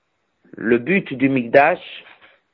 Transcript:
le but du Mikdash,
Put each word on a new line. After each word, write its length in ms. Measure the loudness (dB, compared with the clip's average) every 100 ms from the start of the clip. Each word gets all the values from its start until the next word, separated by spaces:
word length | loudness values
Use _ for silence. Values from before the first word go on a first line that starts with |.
| _ _ _ _ _
le 280 | -6 0 0
but 360 | 2 -2 -2
du 140 | -2 0
Mikdash, 760 | 0 2 2 4 0 -10 -20 -20 -20 _ _ _